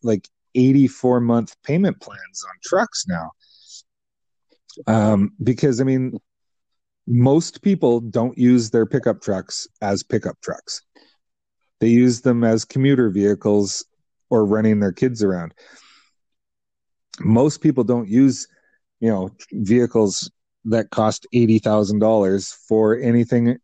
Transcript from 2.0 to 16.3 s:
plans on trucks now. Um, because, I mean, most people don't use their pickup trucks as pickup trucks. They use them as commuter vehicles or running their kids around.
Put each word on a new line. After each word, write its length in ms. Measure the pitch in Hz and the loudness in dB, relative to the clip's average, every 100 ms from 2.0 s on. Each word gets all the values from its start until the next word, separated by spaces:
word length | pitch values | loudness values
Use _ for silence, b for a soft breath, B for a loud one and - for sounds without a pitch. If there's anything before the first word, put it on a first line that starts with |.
plans 440 | - - - - 95 | -16 -20 -20 -18 -18
on 80 | - | -18
trucks 440 | - 185 233 - 92 | -4 -2 -2 -6 -6
now. 240 | 85 82 _ B B B B _ _ _ _ _ _ _ _ _ - - | -6 -8 _ B B B B _ _ _ _ _ _ _ _ _ -14 -2
Um, 460 | 110 107 101 104 - | 0 2 0 -2 -2
because, 380 | 120 120 147 117 | -4 0 0 0
I 40 | |
mean, 340 | 131 131 127 - _ _ _ _ _ _ _ _ - | -2 -2 -4 -10 _ _ _ _ _ _ _ _ -2
most 560 | 120 131 156 - - | 2 4 2 -2 -4
people 380 | 202 175 139 120 | -2 0 0 0
don't 380 | 117 117 123 - | -2 -4 -4 0
use 320 | 123 123 110 | 4 4 2
their 160 | 117 110 | -2 0
pickup 340 | 127 117 98 | -2 -2 -4
trucks 480 | - 95 - - - _ | -6 -6 -8 -14 -14 _
as 200 | 101 98 | -6 -6
pickup 380 | - 113 87 - | -4 -4 -4 -12
trucks. 420 | - - - - _ b b b _ _ _ _ _ _ | -12 -12 -14 -18 _ b b b _ _ _ _ _ _
They 80 | 113 | 2
use 320 | 120 127 117 | 4 2 2
them 240 | 131 117 | 0 0
as 200 | 113 113 | 2 0
commuter 460 | - 135 139 131 113 | -2 -2 2 2 2
vehicles 720 | 95 101 101 107 104 98 - - _ _ _ _ | 2 0 0 0 0 0 -6 -14 _ _ _ _
or 160 | 113 | 0
running 360 | 101 110 110 104 | 0 2 2 2
their 120 | 98 | -2
kids 300 | - 127 113 | -2 -4 0
around. 320 | 101 90 82 b b b b b b _ _ | -2 -2 -8 b b b b b b _ _